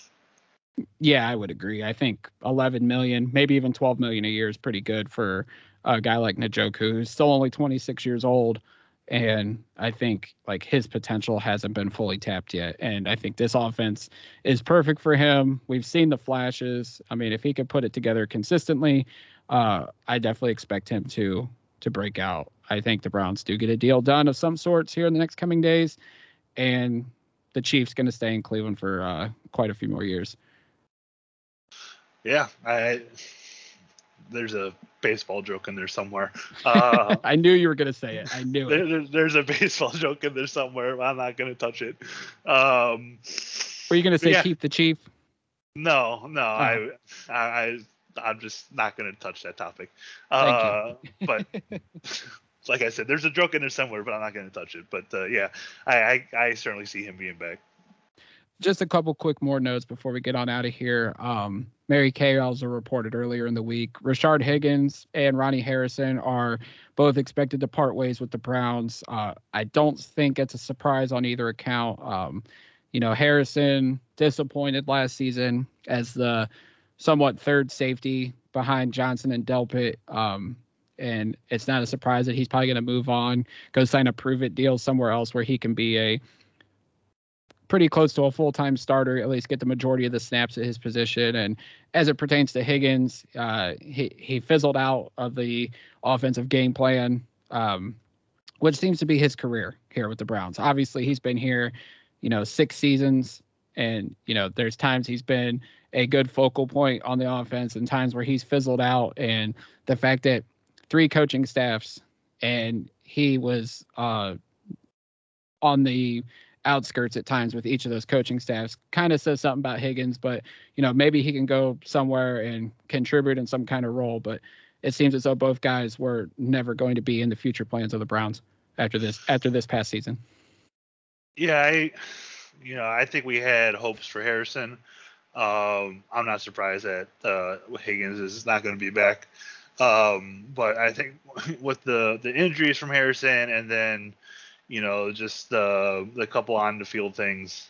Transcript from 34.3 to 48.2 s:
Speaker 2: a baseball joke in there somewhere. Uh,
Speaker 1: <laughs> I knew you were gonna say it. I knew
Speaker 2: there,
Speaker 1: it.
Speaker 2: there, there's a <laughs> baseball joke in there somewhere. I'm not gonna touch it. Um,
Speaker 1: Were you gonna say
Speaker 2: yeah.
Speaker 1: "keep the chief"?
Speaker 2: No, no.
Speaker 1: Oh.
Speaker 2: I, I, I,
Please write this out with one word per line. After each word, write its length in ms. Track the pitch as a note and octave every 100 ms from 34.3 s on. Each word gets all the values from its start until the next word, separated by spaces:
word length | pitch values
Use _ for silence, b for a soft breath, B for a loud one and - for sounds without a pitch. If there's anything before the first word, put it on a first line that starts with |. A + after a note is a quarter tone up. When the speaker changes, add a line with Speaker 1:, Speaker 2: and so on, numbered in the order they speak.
| A#2 A2+
Speaker 2:
a 200 | G#2+ F#2+ F2+ - _
baseball 400 | A2+ G#2+ - G2+
joke 260 | G2 G2 -
in 80 | G2
there 120 | F#2
somewhere. 440 | - G2 G2 G2 B B B
Uh, 520 | C3 A#2 A#2+ A#2 G#2 -
Speaker 1:
<laughs> 40 | A2+
I 100 | D3+
knew 160 | F3
you 160 | F3+ E3+
were 80 | D3
gonna 160 | C#3
say 260 | C3 A#2+ A2
it. 160 | A2
I 100 | C3
knew 260 | B2+ C3+ B2+
Speaker 2:
there, 140 | D3+
Speaker 1:
it. 60 | E3+
Speaker 2:
there, 180 | D#3+ C#3+
there's 280 | D3+ D#3+ D3+
a 80 |
<laughs> 160 | C#3+ C#3+
baseball 300 | G3+ - C3+
joke 340 | E3 D#3 D3
in 100 | C#3+
there 140 | C3 C#3
somewhere. 540 | D3+ C3 B2+ B2 B2+
I'm 160 | B2+ C3
not 180 | B2+ B2
gonna 200 | B2+ B2
touch 260 | A#2+ A#2
it. 160 | A2+ - B B B B -
Um, 720 | C#3 C3+ B2+ A#2+ A#2 A#2+ B2 B B B B B B -
Speaker 1:
Were 80 | E3+
you 60 |
gonna 140 | F3+ E3
say 140 | E3+
Speaker 2:
yeah. 120 | F3+
Speaker 1:
"keep 180 | F3+ D#3
the 80 | D3
chief"? 280 | - E3 D#3 - _ _ _ _ _ _ D3
Speaker 2:
No, 500 | E3 C#3+ A#2 A#2+ C3
no. 140 | D3+
Speaker 1:
Oh. 40 | A#2
Speaker 2:
I, 440 | G#2+ A2+ A2+ A2 - _ B -
I, 40 |
I, 440 | A#2+ A#2 A#2 A#2 A#2+ A2 _ _ -